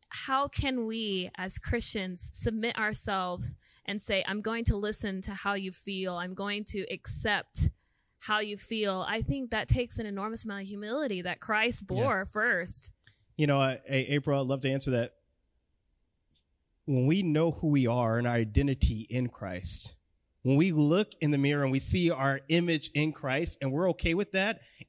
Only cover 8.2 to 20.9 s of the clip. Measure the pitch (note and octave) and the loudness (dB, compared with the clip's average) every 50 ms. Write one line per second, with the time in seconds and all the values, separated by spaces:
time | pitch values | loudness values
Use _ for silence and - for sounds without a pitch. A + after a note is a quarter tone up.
8.2 | - - G#3+ G#3+ G#3+ G#3+ G#3 G3+ - - A#3 A3 G#3 G3 F#3+ F#3 - - G#3 A3+ | -4 0 0 0 0 -2 -4 -4 -4 -2 0 0 2 2 0 0 -2 -2 -2 -2
9.2 | A3 - C#4+ C#4 C4 A3+ A3+ G#3+ - - - B3+ B3 A#3 - A#3+ A3+ G#3 G3+ G3 | 0 -2 -2 -2 -4 -4 -4 -2 -2 -2 -2 -2 -2 -4 -4 -6 -6 -6 -6 -6
10.2 | G3 A3 A3+ A3+ - A3 G3+ G3 G3 G3 G#3 G3+ G#3 G#3 A#3 D4+ D#4 B3 G3+ F3 | -6 -4 -4 -4 -4 -4 -6 -8 -8 -8 -10 -8 -6 -4 -4 -2 -2 -2 -2 -4
11.2 | F3 F3+ E3+ - - - G#3+ G#3+ A3 A#3+ - - G3+ - - - - C4+ A3 F#3+ | -4 -4 -6 -6 -4 0 0 2 2 2 0 -2 -2 -2 0 0 2 2 2 0
12.2 | G3 F#3+ - G3+ A3 A#3+ G#3+ F3 F3 F3 - - - - - _ _ _ _ _ | -2 -2 -2 0 0 2 0 0 -2 -2 -4 -4 -4 -8 -10 _ _ _ _ _
13.2 | _ _ _ - D3+ D3 C#3 C#3 C3+ C3 C3 - - - C#3 C3 B2+ - C#3+ D3 | _ _ _ 2 2 4 4 4 4 2 0 -2 -4 -2 0 0 2 2 0 0
14.2 | C3+ D3+ C#3 C#3 C3+ B2+ C#3 C3+ C3 C3 C3+ C#3 - C3+ B2+ A#2 A#2 - - _ | 2 2 0 2 2 0 0 0 0 0 0 0 0 2 2 2 2 0 -4 _
15.2 | _ _ _ _ _ _ _ _ _ _ _ _ _ _ _ _ _ _ _ _ | _ _ _ _ _ _ _ _ _ _ _ _ _ _ _ _ _ _ _ _
16.2 | _ _ _ _ _ _ _ _ _ _ _ _ _ - C#3 B2+ B2+ C#3 E3 G3 | _ _ _ _ _ _ _ _ _ _ _ _ _ -2 0 2 4 4 4 4
17.2 | F#3 E3 D3 D3+ E3 E3+ - - - D#3 D3 C#3 B2+ A2+ A#2 B2 A#2+ A2 A2+ A#2+ | 2 2 2 4 2 2 2 0 2 4 4 4 4 4 4 2 2 2 2 2
18.2 | A#2+ A#2+ A#2+ A#2 A2+ G#2+ G#2 - C3+ C#3 C3 - - - A#2 G#2+ A2+ - A2+ B2+ | 2 2 2 2 2 2 2 2 4 2 4 4 4 4 2 0 -4 -4 -2 -2
19.2 | B2+ A#2+ - - A2 F#2+ F2+ F2+ F#2 - - - - - - - _ _ _ _ | -2 -2 -4 -8 -8 -8 -6 -4 -2 -2 -2 -2 -4 -6 -10 -16 _ _ _ _
20.2 | _ _ _ _ - B2 C3+ C#3+ F3 G3 E3 D3+ D3 D3 | _ _ _ _ 0 4 4 4 4 4 4 4 4 4